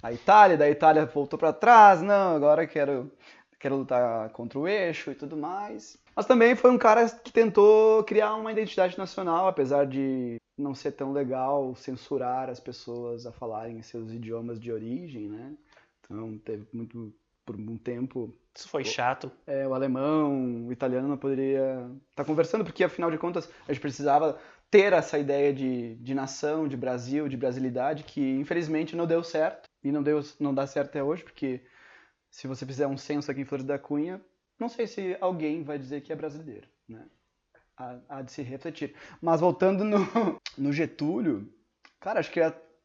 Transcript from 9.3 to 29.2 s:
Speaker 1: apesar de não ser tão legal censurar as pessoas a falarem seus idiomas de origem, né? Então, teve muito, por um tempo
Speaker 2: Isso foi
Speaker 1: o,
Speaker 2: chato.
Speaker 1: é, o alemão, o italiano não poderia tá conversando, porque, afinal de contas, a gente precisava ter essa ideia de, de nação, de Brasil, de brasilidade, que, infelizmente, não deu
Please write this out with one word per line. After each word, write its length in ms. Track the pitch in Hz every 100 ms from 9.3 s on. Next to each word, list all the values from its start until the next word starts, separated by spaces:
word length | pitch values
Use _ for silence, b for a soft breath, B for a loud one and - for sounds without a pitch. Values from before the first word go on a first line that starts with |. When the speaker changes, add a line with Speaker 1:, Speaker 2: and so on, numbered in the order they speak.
| 165 190
Speaker 1:
apesar 380 | 180 131 143 139
de 500 | 135 135 131 123 117 _ -
não 180 | 143 131
ser 160 | 143
tão 220 | 139 139
legal 600 | 143 127 131 131 143 131 123
censurar 760 | - 127 - 135 123 127 131
as 100 | 127
pessoas 680 | - 123 - 120 120 120 120
a 60 |
falarem 500 | - 117 107 117 113
seus 300 | 113 120 110
idiomas 480 | 117 110 117 117 113
de 100 | 120
origem, 580 | 113 113 127 175 123 104
né? 240 | 107 131 147 b b b _
Então, 360 | _ 104 113 107
teve 280 | - 107 104
muito, 400 | 117 117 120 110 _ _ _ -
por 100 | 110
um 220 | 107 113
tempo 580 | - 120 127 131 113 - _ -
Speaker 2:
Isso 120 | -
foi 120 | 147
Speaker 1:
o, 40 | 131
Speaker 2:
chato. 460 | - 123 135 131 - -
Speaker 1:
é, 180 | 139 135
o 60 |
alemão, 960 | 131 135 127 143 156 151 139 127 120 117
o 40 |
italiano 340 | 123 131 127 135
não 100 | 139
poderia 720 | 139 135 135 135 135 131 123 135 _ -
tá 80 | 143
conversando, 380 | 151 151 220 202
porque, 180 | -
afinal 260 | 180 - 170
de 80 | 160
contas, 320 | 170 175 - B -
a 40 |
gente 80 | 135
precisava 560 | 147 131 143 143 156 - B B _
ter 240 | 208 202
essa 240 | 180 156 151
ideia 360 | 139 139 143
de, 420 | 135 131 123 117 113
de 180 | 120
nação, 540 | 135 135 - 147 156 151
de 80 | 131
Brasil, 520 | 123 123 120 143 147
de 80 | 131
brasilidade, 680 | 131 127 131 123 135 151
que, 180 | 143 - 135 135
infelizmente, 600 | 143 170 156 156 160 170
não 100 | 165
deu 180 | 165